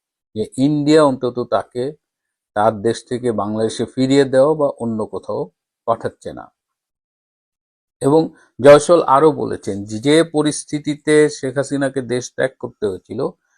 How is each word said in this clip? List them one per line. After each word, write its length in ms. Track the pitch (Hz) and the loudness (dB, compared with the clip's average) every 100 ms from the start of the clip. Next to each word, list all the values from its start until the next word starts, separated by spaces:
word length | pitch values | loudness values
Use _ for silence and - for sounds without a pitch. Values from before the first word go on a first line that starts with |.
| _ _ _ | _ _ _
যে 120 | 107 107 - | -10 -8 -2
ইন্ডিয়া 460 | 135 151 143 156 | 0 0 2 4
অন্তত 440 | 151 131 127 123 120 | 4 0 -6 -6 -4
তাকে 420 | 101 - 123 131 156 _ _ _ _ _ | -4 -4 -8 -8 -10 _ _ _ _ _
তার 280 | - 110 110 | 0 0 0
দেশ 220 | 110 113 - | -2 -4 -6
থেকে 240 | 123 123 | -6 -4
বাংলাদেশে 520 | 104 101 107 110 - | -4 -4 -4 -4 -4
ফিরিয়ে 400 | 151 - 131 139 | -8 -2 0 2
দেওয়া 300 | 135 131 139 | 2 2 2
বা 140 | 160 139 | 2 -2
অন্য 380 | - 117 110 104 | -4 -6 -6 -6
কোথাও 440 | 92 - 107 165 _ _ _ | -10 -10 -10 -10 _ _ _
পাঠাচ্ছে 480 | - 113 - - - | -6 -4 -4 -12 -16
না? 200 | 65 - _ _ _ _ _ _ _ _ _ _ _ _ _ _ _ | -16 -18 _ _ _ _ _ _ _ _ _ _ _ _ _ _ _
এবং 280 | 135 156 165 - _ _ | 2 2 0 -6 _ _
জয়সওয়াল 420 | 127 147 147 170 - | 8 8 8 2 4
আরো 260 | 135 156 | 4 4
বলেছেন 520 | 131 117 104 - 101 | 2 -6 -8 -8 -8
যে, 140 | 104 110 | -8 -6
যে 260 | 131 156 | 2 2
পরিস্থিতিতে 1040 | 165 151 151 143 - 151 147 147 - 151 151 | 2 0 -4 -4 -10 -10 -8 -8 0 4 2
শেখ 280 | 147 135 127 | 0 -6 -6
হাসিনাকে 460 | 131 139 139 135 | -4 -4 -4 -4
দেশ 300 | 120 123 123 | -4 -6 -6
ত্যাগ 160 | - 131 - | -6 -6 -6
করতে 280 | 123 - 104 | -14 -6 -6
হয়েছিল, 420 | 92 - 110 160 - _ | -6 -10 -8 -8 -10 _